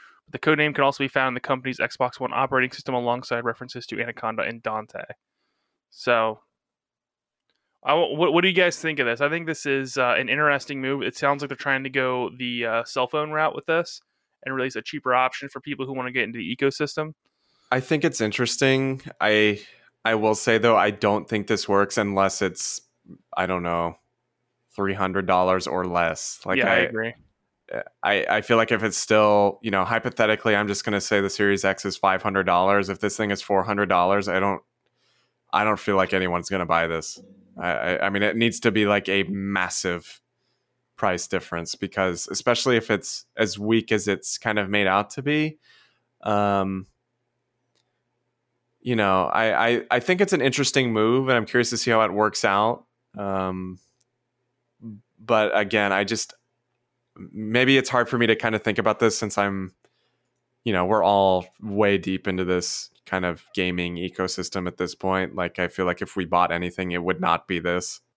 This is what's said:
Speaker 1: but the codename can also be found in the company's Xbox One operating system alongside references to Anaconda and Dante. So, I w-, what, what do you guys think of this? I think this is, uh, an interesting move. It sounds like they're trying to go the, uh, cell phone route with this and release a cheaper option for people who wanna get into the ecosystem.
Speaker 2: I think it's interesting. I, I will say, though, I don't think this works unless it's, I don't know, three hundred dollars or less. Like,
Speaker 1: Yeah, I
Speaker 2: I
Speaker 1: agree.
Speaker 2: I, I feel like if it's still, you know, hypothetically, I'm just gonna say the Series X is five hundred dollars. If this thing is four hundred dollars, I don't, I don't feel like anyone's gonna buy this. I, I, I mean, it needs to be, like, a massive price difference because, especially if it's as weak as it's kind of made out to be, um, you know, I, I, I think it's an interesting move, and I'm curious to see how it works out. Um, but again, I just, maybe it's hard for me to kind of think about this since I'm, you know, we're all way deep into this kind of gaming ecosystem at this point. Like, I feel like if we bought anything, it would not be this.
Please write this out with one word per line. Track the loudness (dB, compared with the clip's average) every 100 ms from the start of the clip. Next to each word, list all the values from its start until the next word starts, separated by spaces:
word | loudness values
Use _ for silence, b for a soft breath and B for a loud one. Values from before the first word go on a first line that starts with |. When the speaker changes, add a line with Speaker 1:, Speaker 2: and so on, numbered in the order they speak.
| b b _
Speaker 1:
but |
the | -4
codename | 0 2 2
can | 2
also | 0 2
be | -2
found | 0 0
in |
the | -2
company's | -4 -4 -4 -4
Xbox | -4 -2 -4 -4
One | -6
operating | -2 0 0 0
system | -4 -6 -4
alongside | -2 -4 -4 -4
references | -4 -6 -10 -14 -10
to | -8
Anaconda | -6 -6 -6 -4
and | -6 -6
Dante. | -6 -6 -8 -12 -14 -16 _ _ _ _ _ _ _
So, | -10 -2 0 0 -4 _ _ _ _ _ _ _ _ _ _ _ _ _ _
I | -8
w-, | -4 -4
what, | -2 0
what | 2
do | 0
you |
guys | 2 0 0
think | -6 -4
of | -4
this? | -2
I | -2
think | -4 -8
this | -8
is, | -4 -4 -4 -2
uh, | 0 0
an | 0
interesting | 0 2 0 -4 -8
move. | -4 -4
It | -4 -2
sounds | -2 -2
like | -4
they're | -8
trying | -4 -4
to | -2
go | -2 -2 -2 -4 -6
the, | -8 -4 -2
uh, | -2
cell | -4 -4 -2
phone | -2 -4
route | -2 -2
with | -2
this | -2 -2 -2 -8 _ _ _ _
and | -8
release | -4 -4 -4
a |
cheaper | -10 -8 0
option | 2 2 0 -12
for | -12
people | -10 -8 -8
who |
wanna | -6 -6
get | -2
into | -2 -4
the | -6
ecosystem. | 0 0 0 -4 -4 -8 -8 _ _ _ _ -2
Speaker 2:
I | -2
think | 0 0
it's | 0 0
interesting. | -2 0 -2 2 2 4 0 -4 -10 -2
I, | 2 4 4 2 B B B _
I | 0
will | 2 2
say, | 2 2 4
though, | 6 6
I | 4
don't | 2 2 0 0
think | -4 0
this | -2 2
works | 2 2 0
unless | 0 2 2 2
it's, | -2 -2 -8 -8 _ _ _ -20 _
I | -4 -2
don't | -2
know, | -2 -2 -4 -6 _ _ _ _ _ _ _
three | -6 -4
hundred | -2 -2 -2 2
dollars | 2 4 2 0
or | -4 -2
less. | 0 0 -2 -8 -10
Like, | -4 0
Speaker 1:
Yeah, | 2
I |
Speaker 2:
I | 2
Speaker 1:
agree. | 0 -2 -8 -10 _ _ _ _ -12 -10 -10 -6
Speaker 2:
I, | 0 0 2
I | 0
feel | 2 2
like | 4
if | 2
it's | 0 -2
still, | 2 6 6 6 4 2
you | -2
know, | 0
hypothetically, | 2 0 -2 0 2 2 2 2
I'm | 2
just | -2
gonna | -2 -2
say | 2 2
the | 2
Series | 2 2 2
X | 2 -2
is | -4 0
five | 2 2
hundred | 0 0
dollars. | 2 4 4 4 2
If | -2
this | -4 -2
thing | -2
is | -4
four | 0 0
hundred | 0 0 2
dollars, | 2 4 2 0
I | 0
don't, | 0 -2 _ _ _ _ _ _ _ _ -4
I | 0
don't | 0 0
feel | 0 2
like | 2
anyone's | 2 0 -2 -2
gonna | -4 0
buy | 2 2
this. | -2 -6 -12 -18 -20 _ -8
I, | -4
I, | -2 -2 0 0
I |
mean, | 0
it | 0 2
needs | 0 2
to | 0
be, | 2 2
like, | 2 2
a | -2
massive | 0 -4 -4 -2 -2 -2 -4 -4 -8 -20 _ _ _ _ _ _ _ -4
price | -2 -2 -2
difference | -6 -4 -8 -8
because, | -8 -8 -2 -2 -2 -6
especially | -4 0 0 2 2
if | 2
it's | -2 -2 -12 -10 -2
as | -2 -2
weak | 0 0 2
as | 0 0
it's | -2 -4 -6
kind | -2 -2
of | 0
made | 2 2
out | 2 0
to | -6
be, | -2 0 -2 -6 b b b b b _
um, | -2 0 2 2 0 -4 -10 _ _ _ _ _ _ _ _ _ _ _ _ _ _ _ _ _ _ _
you | -4 2
know, | 4 4
I, | 4 2 2 4 4
I, | 2 2
I | 0
think | 2 2
it's | 2
an | 2
interesting | 2 2 0 2 0
move, | 2 4 4 4
and | 0
I'm |
curious | 2 0 0
to | 0
see | 2
how | 2
it | 2
works | 2 0 2 2
out. | 4 2 0 _ _ _ -8
Um, | -4 -2 -2 -4 -8 -12 _ _ _ _ _ _ _ _ _ _ -18 -18 _ _
but | 0 2 4
again, | 2 2 2 2
I | 2
just, | 0 -2 -6 -12 _ _ _ _ _ _ _
maybe | -20 -18 -12 -2 2 4 4
it's | 4
hard | 0 0
for | 2
me | 4
to | 4
kind | 2
of | 0
think | 0 0
about | 2 4
this | 2 2
since | -4 0
I'm, | 0 0 -8 _ _ _ _ _ _ _ _ _
you | -2
know, | 0 2
we're | 4
all | 4 6 6 4 0 _
way | -6 2 4 2
deep | 0 -4 -4
into | -2
this | 0 0 -2 -8 -10 _
kind | -6 -4 -4
of | -6 -10
gaming | -4 -2 -2 -4 -6
ecosystem | -8 -4 -4 -4 -6 -6 -6
at | -6
this | -8
point. | -4 -2 -2 -2
Like, | -4 -6 -4
I | -6
feel | -2
like | -2 -2
if | -6 -6
we |
bought | 0 2 2
anything, | 0 -4 -6 -4
it | -4
would | -2 -2
not | 0 0 -2
be | -4
this. | -2 -2 -4 -12 _